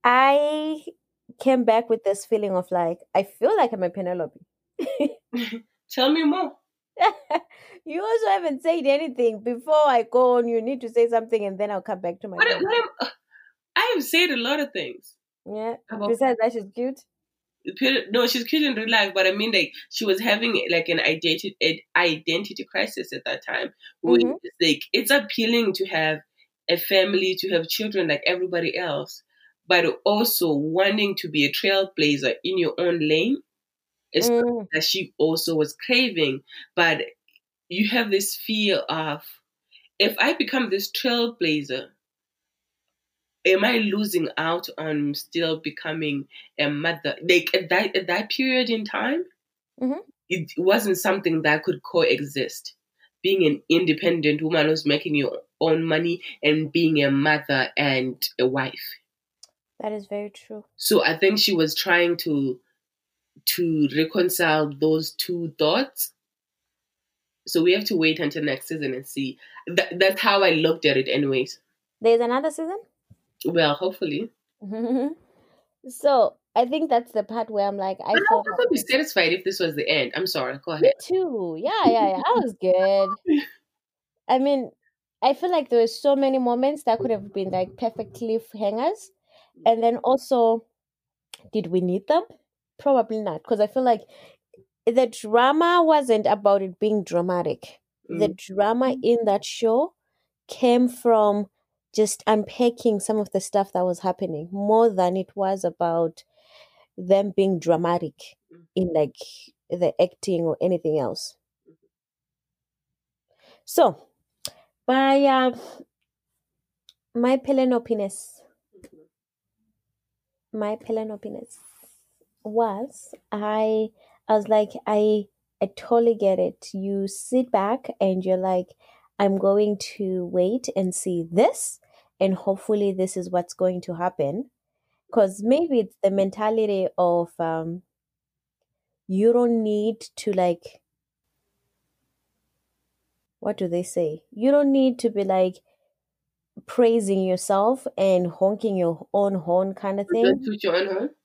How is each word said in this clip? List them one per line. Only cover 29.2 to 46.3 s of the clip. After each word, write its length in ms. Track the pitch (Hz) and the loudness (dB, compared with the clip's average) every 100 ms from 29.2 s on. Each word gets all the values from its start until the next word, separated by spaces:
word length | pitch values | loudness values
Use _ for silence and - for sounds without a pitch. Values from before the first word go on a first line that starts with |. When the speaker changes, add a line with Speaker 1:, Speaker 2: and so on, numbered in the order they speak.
| _ _ _ _ _ | _ _ _ _ _
Speaker 2:
but 180 | 180 165 - | 2 2 0
also 480 | 190 208 226 - 170 | 0 2 2 0 0
wanting 640 | 143 151 170 196 214 202 190 | 0 0 0 2 2 -2 -2
to 100 | 170 | -4
be 160 | 151 143 | 0 0
a 60 | |
trailblazer 840 | 143 190 196 190 - 151 139 123 113 | 0 0 0 0 0 0 2 -2 -4
in 140 | 180 185 | -4 0
your 140 | 160 - | 0 0
own 220 | 175 170 | -2 0
lane 420 | 151 156 220 277 _ _ _ _ _ _ _ | 2 2 2 -2 _ _ _ _ _ _ _
is 120 | 160 233 | 0 2
Speaker 1:
Mm. 80 | 240 | 2
Speaker 2:
something 280 | 240 240 196 | 0 -2 -4
that 100 | 156 | -4
she 300 | 156 196 165 - | -2 -4 -6 0
also 380 | 151 160 - 160 | 0 0 -2 0
was 180 | 151 - - | -2 -4 -2
craving. 580 | 247 254 175 143 131 _ - - - | 0 0 0 -2 -2 _ -20 -8 0
But 260 | 170 156 - _ _ _ _ _ _ | 2 2 -4 _ _ _ _ _ _
you 160 | 180 208 | -2 0
have 200 | 240 214 | 0 0
this 260 | 196 202 - | 0 -2 -8
fear 420 | - 220 208 190 - | -6 -2 0 0 -2
of, 340 | 160 156 147 - - _ _ _ - _ _ | -6 -4 -6 -12 -20 _ _ _ -20 _ _
if 160 | 202 - | -2 2
I 160 | 254 | 0
become 380 | 349 247 269 220 | 0 -2 -2 -2
this 200 | 196 202 | -2 -4
trailblazer, 1000 | - 254 240 233 233 165 151 139 131 - _ _ _ _ _ _ _ _ _ _ _ _ _ _ _ 180 | -4 -2 0 -2 -2 -2 -2 -4 -8 -10 _ _ _ _ _ _ _ _ _ _ _ _ _ _ _ 2
am 180 | 190 | 2
I 140 | 214 233 | 2 0
losing 500 | 208 202 208 175 160 - | 0 -2 -2 -2 -2 -4
out 300 | 160 175 - - | -2 -4 -6 -8
on 360 | 156 151 147 | -4 -2 -2
still 460 | 143 - 170 165 160 | -6 -8 -4 -2 -4
becoming 680 | 156 147 160 160 151 143 135 | -8 -10 -10 -6 -6 -6 -8